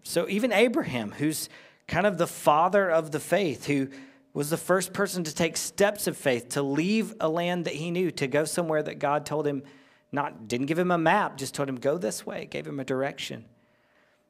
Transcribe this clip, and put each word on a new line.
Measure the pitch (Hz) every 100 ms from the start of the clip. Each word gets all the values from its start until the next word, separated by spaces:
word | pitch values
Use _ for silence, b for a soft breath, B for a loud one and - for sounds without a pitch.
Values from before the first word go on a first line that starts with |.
So | - 170 175
even | 202 247
Abraham, | 202 247 285 170 127 104
who's | - 151 151 - B B B -
kind | 160 202
of | 170
the | 165
father | - 160 147 180 202 185
of | 160 151
the | 151
faith, | - 175 185 117 -
who | 143 135 B B B B
was | 147 147
the | 170
first | - 185 185
person | - 196 185 156
to | 147
take | 165 165
steps | - - 196 208 180
of | 143
faith, | 143 120 120
to | 147
leave | 139 143 180 220 220 -
a | 160
land | 165 175 180 165
that |
he | 147 170
knew, | 170 180
to | - 139
go | 143 156
somewhere | - 160 156
that | 151 -
God | 143 147 143
told | 147 147
him, | 139 131 B B B B
not, | 143 143 - 110
didn't | 120 139
give | 165
him | 180
a | 175
map, | 160 202 170 -
just | 131
told | - 139
him, | 127
"Go | 131 151
this | 214 - -
way," | 185 147
gave | 143 151
him | 143
a | 131
direction. | 131 139 - - 120 113 b b b b b b b b